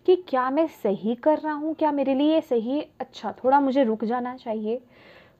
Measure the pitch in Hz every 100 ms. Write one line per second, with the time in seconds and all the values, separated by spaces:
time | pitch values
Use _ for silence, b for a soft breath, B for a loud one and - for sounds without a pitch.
0 | - 359 - 262 254 277 320 - 214 175
1 | 190 240 311 302 311 294 311 311 311 285
2 | 269 262 294 320 311 240 226 285 - -
3 | 240 - 214 - 247 277 277 262 247 220
4 | 214 247 247 254 247 220 214 240 - b
5 | b b b b